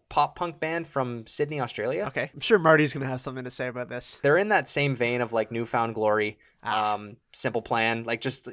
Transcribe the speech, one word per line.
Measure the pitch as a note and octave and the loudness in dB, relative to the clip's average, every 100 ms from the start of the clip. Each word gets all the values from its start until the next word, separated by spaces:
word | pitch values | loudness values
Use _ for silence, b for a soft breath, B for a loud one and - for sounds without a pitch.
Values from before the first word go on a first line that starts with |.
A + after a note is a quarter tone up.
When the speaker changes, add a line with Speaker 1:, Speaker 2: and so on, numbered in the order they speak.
| - | -4
Speaker 1:
pop | - C#3+ - | 2 2 0
punk | F3 D3+ | -6 -4
band | D#3 E3 D#3+ | -4 -2 -4
from | C#3 B2+ A#2+ G#2+ | -2 -2 -4 -6
Sydney, | - D3 D3+ | -4 -2 -2
Australia. | A#2+ - A2+ D#3 G#3 | -6 -4 -2 -2 -4
Speaker 2:
Okay. | - B2 | -4 -6
I'm | C3+ | -4
sure | - G#3+ | 2 4
Marty's | D#3+ D#3 D3+ | 8 6 6
gonna | C#3 C3+ | 0 -4
have | B2+ | -6
something | - C3 | -6 -8
to | B2+ | -8
say | - B2+ | -6 -6
about | B2 B2 | -6 -8
this. | B2 - - | -8 -10 0
Speaker 1:
They're | C#3+ E3 | 4 4
in | G#3 | 4
that | G3 C3 | 2 2
same | D#3 C#3+ B2 | 0 0 2
vein | A#2+ B2 | 2 2
of, | A#2 | 0
like, | A2+ A2 | 0 -2
New | A#2 A2+ | -4 -2
Found | B2 A2+ A2 | 0 0 0
Glory, | G#2+ G#2+ G#2+ - b b | 2 2 0 -4 b b
Speaker 2:
Ah. | G#2+ G#2+ G#2+ | -4 0 0
Speaker 1:
um, | G2+ G#2 A2+ _ | -2 -6 -18 _
Simple | - B2 A2+ | -6 -4 -4
Plan, | - A#2 A2+ A#2 A#2 | -2 0 0 0 -2
like, | A#2 | -4
just, | C3+ - - | -2 -4 -8